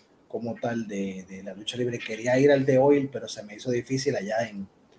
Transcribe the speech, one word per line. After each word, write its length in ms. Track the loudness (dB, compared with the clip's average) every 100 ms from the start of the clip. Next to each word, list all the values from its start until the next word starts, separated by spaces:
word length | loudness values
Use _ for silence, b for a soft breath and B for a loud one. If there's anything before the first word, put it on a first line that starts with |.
| _ _ _
como 260 | -8 -6 -6
tal 320 | -4 -4 -4
de, 380 | -4 -6 -8 -14
de 160 | -14
la 100 | -12
lucha 240 | -10 -8 -4
libre. 200 | -4 -4
Quería 400 | -8 -6 0 4
ir 140 | 6
al 140 | 6 6
de 120 | 6
Oil, 320 | 6 6 2
pero 160 | -6 -8
se 140 | -10
me 140 | -12 -10
hizo 160 | -4
difícil 440 | -2 -2 -2 0 -2
allá 320 | -2 -2 -4
en, 200 | -6 -14 _ _